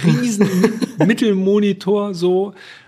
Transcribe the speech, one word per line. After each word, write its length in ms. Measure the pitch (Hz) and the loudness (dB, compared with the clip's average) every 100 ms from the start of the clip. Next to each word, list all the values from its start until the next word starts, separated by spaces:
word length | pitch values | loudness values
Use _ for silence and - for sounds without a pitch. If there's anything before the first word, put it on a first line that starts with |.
riesen 440 | 165 240 247 202 196 185 226 220 - - | 0 2 0 0 0 2 0 0 -6 0
<laughs> 80 | 160 | 0
Mittelmonitor 1080 | 233 233 196 190 208 208 196 185 208 202 | 2 0 0 2 2 0 -2 -2 -2 -2
so. 400 | 180 180 185 202 196 - - | -4 0 0 -2 -8 -20 -20